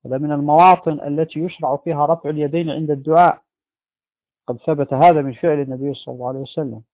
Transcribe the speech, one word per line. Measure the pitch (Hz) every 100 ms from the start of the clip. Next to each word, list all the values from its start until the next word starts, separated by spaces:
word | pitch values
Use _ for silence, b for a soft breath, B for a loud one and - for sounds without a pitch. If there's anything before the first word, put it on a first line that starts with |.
| 123
هذا | 131
من | 151
المواطن | 147 147 156 185 175 165
التي | 151 147 147 160 156
يشرع | 175 - 143 143
فيها | 170 147 147
رفع | 165 147
اليدين | 151 147 170 165
عند | 143 151
الدعاء، | 139 147 160 175 - _ _ _ _ _ _ _ _ _ _ -
قد | 120
ثبت | - 147 135
هذا | 135 175 156
من | 139
فعل | 117 170 147
النبي | 135 127 139
صلى | 127 -
الله | 127 127
عليه | 135
وسلم. | 135 - 139 110 _